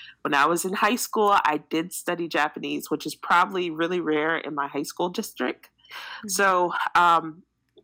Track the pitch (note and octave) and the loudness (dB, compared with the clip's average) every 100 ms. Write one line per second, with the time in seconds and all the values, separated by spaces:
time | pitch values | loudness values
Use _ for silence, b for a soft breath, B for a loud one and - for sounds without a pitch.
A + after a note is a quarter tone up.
0 | B B D3 C#3+ D3 E3+ F#3+ G3+ G#3 A#3 | B B 0 2 4 2 -2 0 0 0
1 | - A3+ G#3 G3+ - D3+ - D#3+ F3 - | -2 2 4 4 2 -2 -2 -4 -4 -6
2 | - F3 E3+ D#3+ D3+ - D3 D3 - D#3 | -6 -4 -2 0 -2 -2 -8 -6 -4 -6
3 | D#3 - - F3 G3+ F#3+ F3 D#3 E3+ F3+ | -6 -8 2 4 4 0 -4 -2 -2 -2
4 | D#3 D3+ D#3 D#3+ C#3+ D3 C#3+ C#3+ - - | 0 0 0 -2 -4 -6 -4 -6 -6 -4
5 | F3 F3+ G#3 - B2+ - - _ _ - | -4 -4 -8 -6 -6 -6 -14 _ _ -16
6 | - - G#3 F#3+ G3 F3+ F3 - - E3+ | -14 -12 -6 2 4 4 2 0 -2 4
7 | F3 E3 D#3+ E3 _ _ _ _ | 6 4 2 -12 _ _ _ _